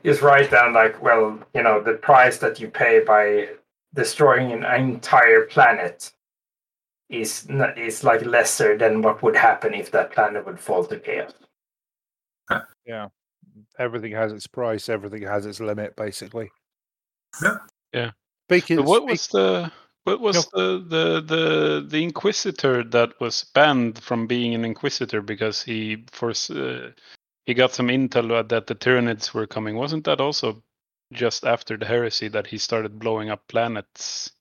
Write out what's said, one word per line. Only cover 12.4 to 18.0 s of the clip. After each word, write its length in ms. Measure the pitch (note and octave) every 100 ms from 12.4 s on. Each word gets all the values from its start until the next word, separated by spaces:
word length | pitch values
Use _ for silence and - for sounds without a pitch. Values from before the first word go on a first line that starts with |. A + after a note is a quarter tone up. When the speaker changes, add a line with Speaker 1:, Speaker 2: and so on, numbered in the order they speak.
| - - - _ A#2+
Speaker 2:
Yeah. 220 | A2+ G2+ _ _ _ _ G#2+ G#2+ -
Everything 340 | B2 A2+ A2
has 200 | G#2+ A2
its 140 | G#2+ -
price, 420 | - A#2+ G#2+ -
everything 340 | A2 G2+ G#2+
has 240 | G2 G#2 G#2
its 140 | G2+
limit, 340 | A2 G#2 G#2 -
basically. 540 | G#2+ - F#2+ A#2 G#2+ _ _ _ _ _ _ _ _ -
Speaker 3:
Yeah. 160 | F3+ G#3 - _ _
Speaker 4:
Yeah. 180 | B2